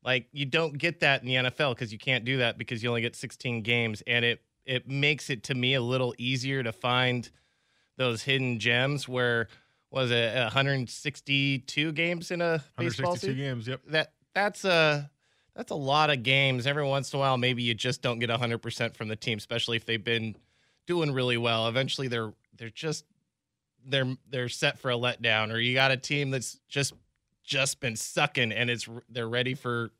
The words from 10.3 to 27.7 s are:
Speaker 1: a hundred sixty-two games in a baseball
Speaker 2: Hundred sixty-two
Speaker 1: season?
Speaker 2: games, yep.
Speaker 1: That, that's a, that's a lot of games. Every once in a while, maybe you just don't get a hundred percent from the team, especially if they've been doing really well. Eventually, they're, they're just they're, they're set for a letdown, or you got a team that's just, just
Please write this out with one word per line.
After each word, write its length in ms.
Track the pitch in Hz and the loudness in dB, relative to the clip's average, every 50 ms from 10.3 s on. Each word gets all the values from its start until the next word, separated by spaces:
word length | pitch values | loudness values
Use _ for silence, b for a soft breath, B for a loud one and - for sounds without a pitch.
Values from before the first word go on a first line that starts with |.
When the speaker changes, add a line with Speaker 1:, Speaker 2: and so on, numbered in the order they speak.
| 107 127 | 2 0
Speaker 1:
a 120 | 123 110 | 0 2
hundred 400 | 107 135 135 139 139 135 127 107 | 2 2 2 2 2 0 -2 -4
sixty-two 1040 | - - - 151 143 - - - 139 139 139 139 139 131 123 - - - 147 160 | -8 -8 -8 -8 -8 -8 -4 0 0 2 2 2 0 -2 -4 -4 -2 -2 -2 0
games 400 | 160 147 165 170 175 170 175 - | 0 0 0 0 0 -4 -4 -6
in 100 | 185 170 | -4 -2
a 220 | 170 170 165 160 160 _ _ - | 0 0 0 0 -2 _ _ -4
baseball 360 | 170 170 107 98 135 175 175 | -4 -4 -2 -2 -2 -2 -2
Speaker 2:
Hundred 60 | 175 | -2
sixty-two 140 | - 131 131 | -2 -4 -4
Speaker 1:
season? 20 | 131 139 | -2 -2
Speaker 2:
games, 240 | 135 131 120 110 117 | -4 -4 -4 -6 -6
yep. 140 | 131 - _ - | -8 -8 _ -4
Speaker 1:
That, 260 | 147 156 147 - _ _ _ _ _ | -2 -2 -2 -2 _ _ _ _ _
that's 300 | 190 202 208 196 - - | 0 0 0 -2 -2 0
a, 460 | 196 180 165 160 151 151 147 143 143 _ _ _ _ _ _ _ _ _ | 2 4 6 6 6 4 2 -2 -6 _ _ _ _ _ _ _ _ _
that's 160 | - - - | -14 -10 -6
a 40 | - | -6
lot 340 | - 143 131 139 151 156 151 | -4 0 2 4 4 6 4
of 140 | 147 131 113 | 4 2 4
games. 440 | 123 135 135 139 135 127 123 117 139 | 4 4 6 6 4 2 2 0 0
Every 160 | 143 151 147 | 0 0 0
once 280 | 139 135 139 135 - - | 0 0 0 -2 -2 -2
in 40 | 143 | 2
a 20 | |
while, 160 | 139 135 131 123 | 2 4 2 4
maybe 260 | 120 127 127 120 123 | 2 2 2 2 0
you 100 | 120 117 | 0 0
just 280 | 101 - 127 120 - | 0 0 -2 -2 0
don't 180 | - 131 120 113 | 0 -2 0 0
get 100 | 117 117 | 0 0
a 80 | 117 113 | 0 0
hundred 200 | 123 117 117 113 | 0 0 -2 -2
percent 360 | - - - - 120 113 - - | -4 -8 -4 -2 -4 -4 -2 -6
from 100 | 117 107 | -6 -6
the 80 | 110 | -6
team, 220 | 107 - - 113 104 | -6 -2 -4 -4 -4
especially 400 | - - 120 120 - - 117 113 | -4 -6 -4 -4 -2 -2 -2 -4
if 80 | - | -2
they've 180 | - 113 113 95 | -2 -4 -2 0
been 320 | 120 117 117 113 110 104 - b b b b b b b b b - | 0 0 0 0 -4 -8 -10 b b b b b b b b b -2
doing 240 | 175 175 160 147 | 0 0 0 0
really 260 | 139 135 127 123 120 117 | 0 0 2 2 0 2
well. 300 | 117 117 113 113 113 117 | 2 2 2 2 0 0
Eventually, 400 | 113 131 135 127 - - 139 131 | 0 0 0 0 -2 -4 -4 -4
they're, 240 | 120 117 110 107 104 _ _ _ _ 104 | -2 -2 -4 -6 -8 _ _ _ _ -16
they're 120 | 117 113 | -16 -14
just 360 | 110 - - - 151 - - _ _ _ _ _ _ _ _ _ _ _ _ _ _ _ _ | -12 -8 -6 -6 -6 -6 -8 _ _ _ _ _ _ _ _ _ _ _ _ _ _ _ _
they're, 300 | 135 131 139 131 127 131 127 _ - | -2 0 0 0 0 -2 -6 _ -8
they're 200 | 123 131 123 120 | -6 -4 -4 -4
set 300 | - - - 147 139 - | -4 0 0 0 0 0
for 120 | - 135 | -2 0
a 40 | 123 | 0
letdown, 580 | 120 120 123 117 - 117 117 110 110 110 110 113 | 2 2 0 -2 0 2 2 4 4 2 0 0
or 60 | 113 | 0
you 140 | 117 120 127 | 0 2 4
got 180 | 131 135 135 | 4 4 4
a 60 | 135 127 | 4 2
team 340 | - - 147 143 143 135 | -2 -2 -2 0 0 0
that's 280 | 135 131 110 - - - _ _ | -2 -2 -4 -6 -10 -14 _ _
just, 260 | - 143 139 - - - _ _ _ _ _ _ _ _ _ | -2 -2 -2 -2 -2 -8 _ _ _ _ _ _ _ _ _
just 360 | - 147 135 131 135 | -4 0 0 0 0